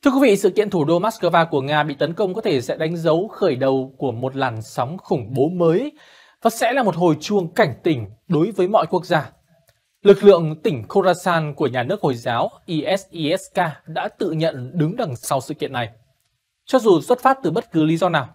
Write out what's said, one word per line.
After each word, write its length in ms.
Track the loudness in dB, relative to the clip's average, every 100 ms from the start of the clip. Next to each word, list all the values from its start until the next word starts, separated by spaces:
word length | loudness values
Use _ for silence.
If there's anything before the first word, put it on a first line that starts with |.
Thưa 60 | 2
quý 80 | 4
vị, 140 | 4 4
sự 140 | 2
kiện 200 | 0 0
thủ 140 | 0
đô 160 | 2 2
Moscow 460 | 0 -2 0 2 2
của 140 | -2
Nga 220 | 0 0
bị 120 | -2
tấn 200 | -2 -4
công 200 | -2 -4
có 60 | -2
thể 200 | -2 -2
sẽ 160 | -2 -4
đánh 200 | -4 -2
dấu 320 | 0 0 -2
khởi 280 | -2 -2 0
đầu 380 | 0 0 -2 -6
của 140 | -6
một 240 | -4 -6 -4
làn 260 | -4 -4
sóng 360 | -10 -6 -6 -6
khủng 360 | -4 -4 -4
bố 140 | -2 0
mới 440 | 2 2 2 -2 -10 -20 -20 _ _
và 80 | -2
sẽ 220 | 0 -2
là 100 | 0
một 140 | 0 2
hồi 200 | 0 0
chuông 340 | 0 -2 -2
cảnh 200 | 0 0 0
tỉnh 240 | -2 -2 -4 -16 _
đối 220 | 0 0
với 180 | 0 0
mọi 180 | 0 0
quốc 200 | -4 -2
gia. 240 | -2 -2 _ _ _ _ _ _ _
Lực 220 | 4 6
lượng 380 | 8 6 4 -2
tỉnh 260 | -4 -4 -2
Khorasan 680 | 0 2 0 0 -2 -2
của 120 | -4 -2
nhà 160 | -2
nước 200 | -4 -2
Hồi 120 | -2
giáo 360 | -2 -2 -2 -2 -6 -6
I 180 | -6 -2 -4
S 140 | -4
I 260 | -6 -4 -4
S 40 | -4
K 340 | -4 -4 -4 -12
đã 200 | -8 -8 _
tự 120 | -6
nhận 400 | -2 -2 -4 -8
đứng 220 | -2 -2 -2
đằng 200 | -6 -6
sau 240 | -4 -4
sự 140 | -4
kiện 180 | -8 -6
này. 180 | -6 -8 -10 _ _ _ _ _ _
Cho 140 | _ 0
dù 220 | 4 4
xuất 200 | 4 0
phát 180 | 2 2
từ 80 | 0
bất 220 | -4 -4
cứ 120 | -2
lý 120 | 0 2
do 120 | 0
nào 200 | -2 -4